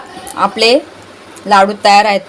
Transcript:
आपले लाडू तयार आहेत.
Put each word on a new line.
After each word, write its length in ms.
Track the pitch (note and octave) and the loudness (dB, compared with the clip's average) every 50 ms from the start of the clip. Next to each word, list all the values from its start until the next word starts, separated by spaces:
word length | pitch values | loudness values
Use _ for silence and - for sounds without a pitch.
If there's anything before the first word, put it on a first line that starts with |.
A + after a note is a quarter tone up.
| - - - - - - - | -2 -6 -14 -18 -18 -14 -8
आपले 440 | - F#3 G3+ - A3+ A3 A3+ B3 D#4 - - - - - - - - - - - - - | -4 -4 -4 -2 0 0 2 2 0 -2 -6 -16 -20 -20 -20 -20 -20 -20 -20 -20 -12 -4
लाडू 260 | G3 G#3 G3 G3 G3+ G#3 - - | 0 2 2 2 2 0 -2 0
तयार 200 | G#3 G3+ G3+ G#3 | 2 2 2 2
आहेत. 160 | G#3+ G3+ F#3+ F#3+ | 0 -2 -4 -4